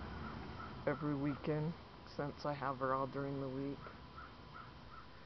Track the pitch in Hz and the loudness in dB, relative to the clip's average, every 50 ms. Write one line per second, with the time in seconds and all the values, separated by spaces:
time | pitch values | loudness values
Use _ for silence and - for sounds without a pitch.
0 | - - - - - - - - - - - - - - - - - 151 147 139 | -4 -4 -4 -4 -4 -4 -4 -4 -6 -6 -6 -6 -6 -6 -6 0 2 2 2 4
1 | 156 147 147 135 143 147 135 - - 165 151 151 151 160 165 - - - - - | 4 2 4 4 4 4 2 2 2 2 4 4 4 2 0 -2 -6 -12 -12 -12
2 | - - - - 147 143 - - - 147 147 139 131 135 139 123 135 131 131 135 | -12 -6 -2 0 0 0 0 0 0 0 2 2 2 2 4 4 6 6 6 6
3 | 135 131 131 139 139 139 139 139 139 135 127 135 139 139 139 - - - - - | 6 4 2 2 0 2 2 2 0 0 0 0 0 0 0 -2 -6 -8 -10 -10
4 | - - - - - - - - - - - - - - - - - - - - | -12 -12 -10 -10 -10 -10 -12 -12 -12 -10 -10 -10 -10 -10 -12 -12 -12 -12 -10 -10
5 | - - - - - | -10 -10 -12 -12 -12